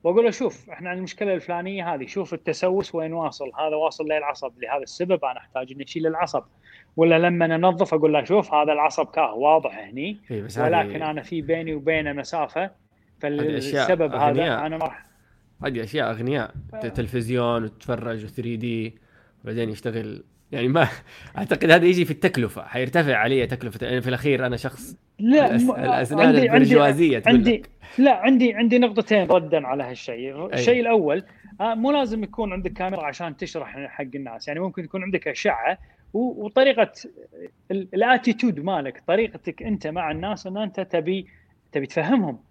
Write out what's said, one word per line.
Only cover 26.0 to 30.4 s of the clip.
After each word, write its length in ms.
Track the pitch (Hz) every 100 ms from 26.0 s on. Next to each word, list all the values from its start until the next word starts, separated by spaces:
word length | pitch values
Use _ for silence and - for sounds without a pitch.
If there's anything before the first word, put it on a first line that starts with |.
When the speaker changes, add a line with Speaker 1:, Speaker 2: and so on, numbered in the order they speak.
| 127 156 262
Speaker 1:
عندي، 120 | - 127
عندي، 40 |
Speaker 2:
البرجوازية 680 | 240 247 147 143 139 165 120
تقول 160 | 220 247
Speaker 1:
عندي، 200 | 220 214
Speaker 2:
لك. 140 | - _ - -
Speaker 1:
لا، 180 | 277 208
عندي، 380 | 220 262 240
عندي 240 | 208 233 247
نقطتين 480 | 247 214 214 214 170
ردًا 360 | 180 156 160 131
على 160 | 139
هالشيء. 600 | 123 123 - 120 131 139